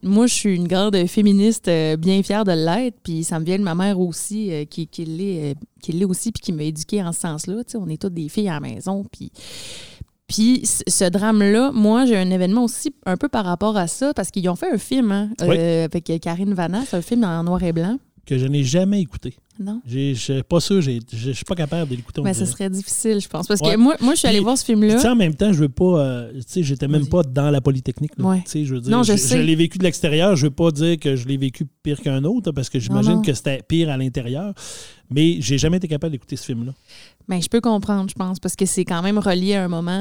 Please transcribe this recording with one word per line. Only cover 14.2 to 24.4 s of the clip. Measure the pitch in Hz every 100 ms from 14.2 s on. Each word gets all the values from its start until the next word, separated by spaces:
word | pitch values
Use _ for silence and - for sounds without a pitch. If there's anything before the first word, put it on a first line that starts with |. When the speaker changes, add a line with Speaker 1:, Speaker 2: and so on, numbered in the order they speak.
| 190
Speaker 1:
qu'ils | 196 180
ont | 175
fait | 370
un | 226
film, | - 262 226
hein, | 202 208 226
Speaker 2:
Oui. | 175 180
Speaker 1:
euh, | 170 165 160
avec | 175 165 165
Karine | 170 170 202
Vanasse, | 185 165 196 269
un | 180
film | - 240 202
en | 165
noir | 170 180
et | 175
blanc. | 165 175 262 - _ -
Speaker 2:
Que | 131
je | 135
n'ai | 143
jamais | 127 170 190 202
écouté. | 170 - - - _ -
Speaker 1:
Non. | 196 226 120
Speaker 2:
J'ai, | 127 139 123
je | -
suis | 135
pas | - 170
sûr, | - 196
j'ai, | 135 117 117
je, | 113
je | 127
suis | 123 -
pas | 175
capable | 147 170 156
de | 123
l'écouter, | - -
on |
Speaker 1:
Mais | 196
ce | 190
Speaker 2:
dirait. | 185
Speaker 1:
serait | - 196
difficile, | 190 - - 226 208
je | -
pense. | - 175
Parce | 208
que | 151
Speaker 2:
Ouais. | 214
Speaker 1:
moi, | 254 -
moi, | 240
je | 330
suis | 254
allée |
Speaker 2:
Puis, | 208